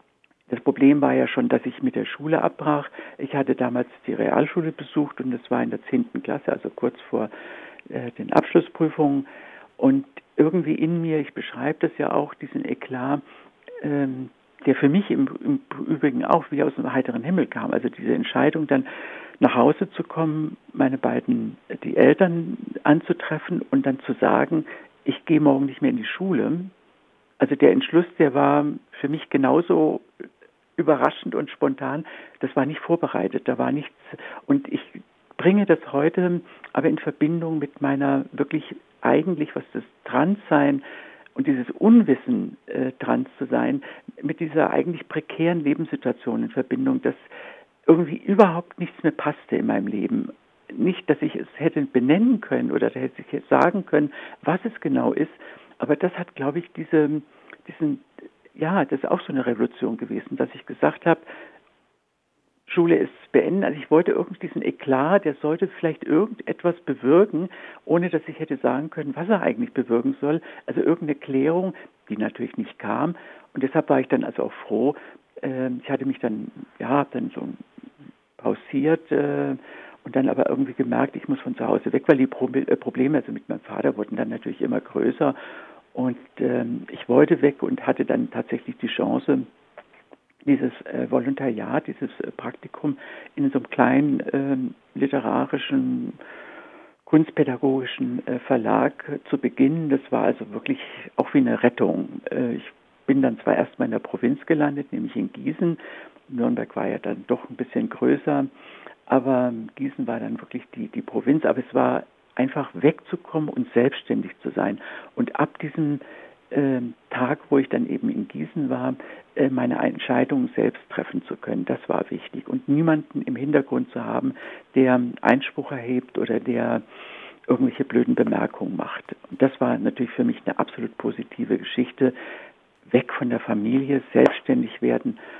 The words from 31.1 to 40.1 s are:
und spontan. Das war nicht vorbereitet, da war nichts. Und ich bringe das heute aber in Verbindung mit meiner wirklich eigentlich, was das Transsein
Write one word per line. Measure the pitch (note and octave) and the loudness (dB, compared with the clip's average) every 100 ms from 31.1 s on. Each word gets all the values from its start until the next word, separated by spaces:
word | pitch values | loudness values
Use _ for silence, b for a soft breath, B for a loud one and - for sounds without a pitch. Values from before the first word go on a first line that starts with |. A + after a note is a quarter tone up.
| - - | -2 -6
und | A#2 D3 | -4 -6
spontan. | - C#3+ C3+ C3+ C#3 - B B B | -2 -2 0 -4 -6 -8 B B B
Das | C3 | -4
war | - C3+ | 0 0
nicht | D#3 | -2
vorbereitet, | - E3+ E3+ - - - - | 0 0 0 -2 -2 -2 -2
da | B2+ | 0
war | B2+ | 0
nichts. | C#3 C#3+ _ - B B B - | -2 -4 _ -20 B B B 0
Und | - - | 0 0
ich | - - - - _ _ - | -8 -8 -18 -20 _ _ 0
bringe | F3 G3+ G3 | 4 4 4
das | D#3+ - | 2 0
heute | C#3 D#3 F3+ F3+ F3 - B B | 0 2 2 0 0 -4 B B
aber | - D#3+ | -2 0
in | D#3 | 0
Verbindung | - C#3+ D3+ E3+ E3 D#3+ | -2 -2 0 0 -2 -4
mit | C#3+ - | -4 -4
meiner | C#3 C#3 C#3 C3+ C3+ | -2 0 2 0 -2
wirklich | - C#3+ D#3 - - _ _ | -4 -2 -4 -6 -16 _ _
eigentlich, | A#2+ C#3 E3 D#3+ D3 - | 2 2 2 -2 -4 -6
was | C3 | -8
das | - - _ | -10 -12 _
Transsein | - | -4